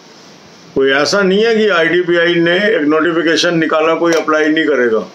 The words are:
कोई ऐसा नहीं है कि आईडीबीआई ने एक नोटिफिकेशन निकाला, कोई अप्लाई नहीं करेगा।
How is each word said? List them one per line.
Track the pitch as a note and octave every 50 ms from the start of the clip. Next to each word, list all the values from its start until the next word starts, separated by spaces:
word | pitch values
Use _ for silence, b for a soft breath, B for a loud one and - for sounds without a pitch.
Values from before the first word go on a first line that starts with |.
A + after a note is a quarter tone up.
| - - - - - - - - - - - - - - -
कोई | C#3 C3+ C3+
ऐसा | C3+ C#3+ D3 C#3 - G3+
नहीं | G3+ F#3 F#3 G3+ A3
है | A#3 A3+
कि | G#3+ A3 G#3
आईडीबीआई | F#3 E3+ E3 E3 E3 F3+ F3+ E3+ F3 E3+ E3+ E3+ F3
ने | E3+ E3 E3+ F3 F#3
एक | G#3 G#3 A3 E3+
नोटिफिकेशन | D3 D3 D#3 D#3 D#3 F3 E3 E3 D#3+ E3 E3 C#3+ - F3 F3 E3
निकाला, | D#3+ D3 D#3 D#3 D#3 E3 D#3+
कोई | D#3+ E3 E3+ E3
अप्लाई | D#3+ D#3 D3+ D#3 D#3 D3+ D3+
नहीं | D#3 D#3+ D#3+
करेगा। | D3+ D3 B2 B2 A#2 A2 G#2+ F#2+ -